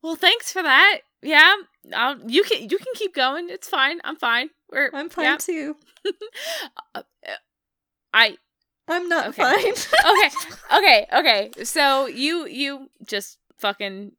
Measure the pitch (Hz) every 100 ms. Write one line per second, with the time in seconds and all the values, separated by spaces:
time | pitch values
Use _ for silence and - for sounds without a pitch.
0 | 320 330 370 466 - 381 330 269 392 -
1 | _ _ 285 302 330 403 349 _ - -
2 | 247 269 233 269 415 415 214 370 523 480
3 | 403 294 262 294 349 381 - 320 269 339
4 | - 311 240 233 294 _ _ 262 277 269
5 | 330 - 294 294 - 330 294 302 _ _
6 | 392 - 427 - 605 659 339 - - -
7 | - _ - - _ _ _ _ _ _
8 | _ 220 226 - _ _ _ _ - 349
9 | 359 330 220 - 254 - 440 494 - 622
10 | 640 392 311 - - - - 339 392 226
11 | - 254 294 208 214 - 233 320 277 269
12 | 262 233 285 339 294 247 277 277 269 _
13 | 208 208 - _ _ _ 202 202 202 196
14 | 202